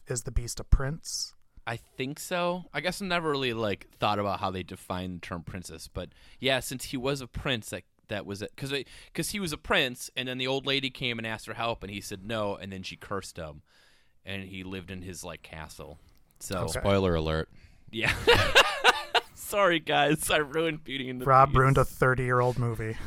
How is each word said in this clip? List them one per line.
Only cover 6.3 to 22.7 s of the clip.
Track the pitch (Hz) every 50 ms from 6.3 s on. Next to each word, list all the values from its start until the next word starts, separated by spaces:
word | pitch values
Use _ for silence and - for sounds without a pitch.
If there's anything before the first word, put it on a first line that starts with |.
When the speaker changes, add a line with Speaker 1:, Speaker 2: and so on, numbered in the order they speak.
| - -
Speaker 2:
yeah, | - 131 135 127
since | 123 - 143 127 -
he | - -
was | 135 120 135 143 139
a | 127
prince, | 117 - - - 151 131 113 101 -
that, | - 92 - _ _ _ _
that | - 110 101 80
was | 78 101 95
it. | 104 - -
'Cause | - 139 135 139
I, | 139 123 - - - - - -
'cause | - 165 -
he | - 208
was | 196 170 151
a | 139
prince, | - - 220 190 151 127 123 - - - -
and | - 127 127
then | 127 127
the | 131
old | 131 135 135 -
lady | 135 135 135 135 131
came | - - 139 123 120 113
and | 113
asked | 113 110 107 -
for | - 107
help, | 104 117 117 117 - -
and | 95 104
he | 101
said | 92 - 104 95 92
no, | 104 113 110 104 101 98
and | - 87 98 95
then | 95 92
she | - -
cursed | - - - 104 98 92 - -
him, | - 85 78 76 76 - _ _ _ _ _ _ _ _ _ _ _ _
and | 92 98 98 95
he | 92 95 95 92
lived | 92 95 95 87 85 95
in | 92 87
his, | 92 90 85 -
like, | 87 82 78 -
castle. | - - 80 78 76 - - 78 73 76 - _ - _ _ _ _ _ -
So | - - 95 92 87 82
Speaker 1:
Okay. | 80 -
Speaker 3:
Spoiler | - 104 98 98 95 92 85
alert. | 82 78 80 78 80 80 - - - - - - - - -
Speaker 2:
Yeah. | - 113 107 - - - -
<laughs> | - 480 - 622 587 - - 554 - 587 571 539 - 453 - 605 - - - - - -
Sorry, | - - - - 202 202 185 170 160
guys. | 156 - 147 147 143 147 156 156 - -
I | 202 156
ruined | 151 139 131 160 165 165 156 - -
Beauty | - 131 135 131 127
and | 127 127
the | 127
Speaker 1:
Rob | 139 135 131 135 139
Speaker 2:
Beast. | 135 131
Speaker 1:
ruined | 131 135 135 139
a | 127
thirty-year-old | - - - 160 131 127 123 131 123 127 123 123 127 123 127
movie. | 123 117